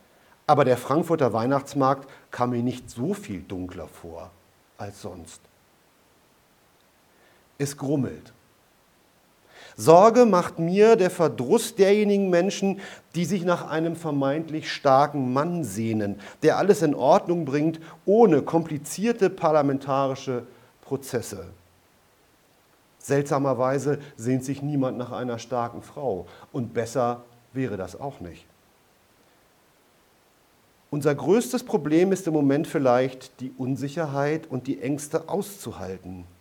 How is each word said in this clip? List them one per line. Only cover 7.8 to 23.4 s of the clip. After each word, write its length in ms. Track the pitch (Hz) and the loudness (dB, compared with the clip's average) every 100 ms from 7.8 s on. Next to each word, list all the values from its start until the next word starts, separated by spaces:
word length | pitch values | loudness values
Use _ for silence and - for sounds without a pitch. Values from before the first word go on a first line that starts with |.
| 135 147 113 76 - - _ _ _ _ _ _ _ _ _ _ _ - - - | -2 -2 -2 -6 -16 -20 _ _ _ _ _ _ _ _ _ _ _ -20 -20 0
Sorge 480 | 110 170 214 226 240 | 8 10 10 8 6
macht 320 | 180 175 - | 4 2 -2
mir 380 | 165 190 214 226 | 0 4 6 6
der 160 | 180 | 4
Verdruss 640 | 180 156 120 123 226 - - | 2 0 0 2 2 2 2
derjenigen 560 | 190 208 208 202 196 | 4 4 4 2 2
Menschen, 500 | 175 190 - 196 190 - - _ | 2 2 0 -2 -2 -8 -18 _
die 120 | 160 170 | -4 -2
sich 180 | 190 | -2
nach 260 | 175 175 - | 0 -2 -2
einem 260 | 156 165 165 | -4 -2 -4
vermeintlich 760 | 160 143 135 147 165 156 - | -4 -2 0 -2 -4 -8 -8
starken 600 | - 143 135 147 147 127 | -2 4 6 4 0 -2
Mann 320 | 127 160 175 | 0 0 -2
sehnen, 560 | 123 98 113 110 101 98 - - | -4 -4 -2 -2 -2 -6 -12 -2
der 160 | 151 110 | 2 4
alles 240 | 180 185 | 4 2
in 140 | 160 76 | 2 2
Ordnung 500 | 131 185 - 175 147 | 4 4 2 -2 -2
bringt, 340 | 143 156 156 - - - | 0 0 -2 -10 -6 2
ohne 360 | 214 226 151 | 6 6 6
komplizierte 880 | - 165 160 147 - - 220 233 190 | 2 0 -2 -6 -8 -4 -2 2 0
parlamentarische 1160 | 190 165 156 143 139 143 135 135 131 - 123 120 - _ _ | 2 2 2 2 0 -2 -2 0 -4 -6 -6 -8 -16 _ _
Prozesse. 640 | - 131 - 120 101 - 90 90 _ _ _ _ _ _ _ _ _ _ _ _ _ _ | -8 -8 -4 -6 -6 -12 -14 -20 _ _ _ _ _ _ _ _ _ _ _ _ _ _
Seltsamerweise 1040 | - 139 143 147 | -2 0 0 0